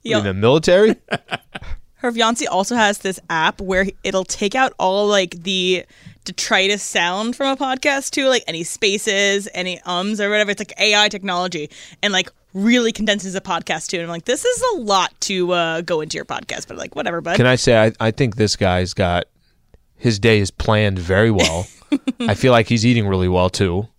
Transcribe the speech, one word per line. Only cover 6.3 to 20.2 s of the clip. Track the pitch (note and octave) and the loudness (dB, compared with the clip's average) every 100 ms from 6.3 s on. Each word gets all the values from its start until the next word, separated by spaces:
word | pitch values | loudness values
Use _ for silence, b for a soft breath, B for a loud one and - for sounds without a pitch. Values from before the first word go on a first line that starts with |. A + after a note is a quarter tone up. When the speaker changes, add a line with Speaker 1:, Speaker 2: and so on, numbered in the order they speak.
| F3+ - G#3 F#3+ G#3 | -8 0 2 2 0
Speaker 1:
sound | - G#3 F3 F#3 A3+ | -2 -2 0 -2 -4
from | A#3+ C4+ | -2 -2
a | C4+ | -2
podcast | C4+ C4 D4 C#4 - | -4 -2 -2 -2 -4
too, | - C4+ | -2 2
like | B3 - | 0 -2
any | E3 | -8
spaces, | E3+ - G#3+ G3 A3 G3 G3+ G3+ G3+ | -8 -2 -2 0 0 2 2 0 -4
any | - F3+ F3 | -8 -8 -8
ums | - F3+ G3 G#3+ | -6 -4 -4 -2
or | G3+ | 0
whatever. | G#3+ G3+ | 0 0
It's | G3+ | -4
like | G#3+ - | -8 0
A | G#3+ | 2
I | G#3 G#3 | 4 2
technology | G#3 G3 F3+ F3+ E3 D3+ B B B | -2 -4 -4 -4 -6 -10 B B B
and, | G3+ | -2
like, | F#3 F3+ _ _ | -2 -4 _ _
really | F#3 G#3+ B3 A#3 | -2 2 2 2
condenses | A#3 A3 G3+ F#3+ | -2 -2 -2 -4
a | F#3 | -10
podcast | G3 E3+ - D#3+ - | -6 -6 -4 -8 -6
too. | E3+ | -8
And | |
I'm | E3+ | -6
like, | E3+ | -8
"This | - B3 | -4 -2
is | B4 A#4+ B4 | -2 0 -2
a | F#4+ | -2
lot | G#3+ F#3+ F3 _ | 0 0 0 _
to, | - F#3+ F3 | -6 -2 0
uh, | F3 E3 D#3+ | 0 0 -4
go | E3+ E3 | -2 -4
into | D#3 | -4
your | E3 | -8
podcast," | - - - - - | -8 -10 -8 -12 -12
but, | - | -12
like, | - | -10
whatever, | - - E3+ | -6 -6 -6
bud. | E3 | -2
Speaker 2:
Can | G3+ | 2
I | B2 B2+ | 4 4
say, | - A2+ | 4 4
I, | A2 - | 4 2
I | A2+ | -4
think | - C3 G#2+ | 0 -2 0
this | G#2+ | -2
guy's | - G2 F2+ F#2 | 2 0 2 -2
got, | - F#2 F2 - _ _ _ _ _ _ _ | -2 0 0 -4 _ _ _ _ _ _ _
his | A#2+ | -2
day | G2+ | 2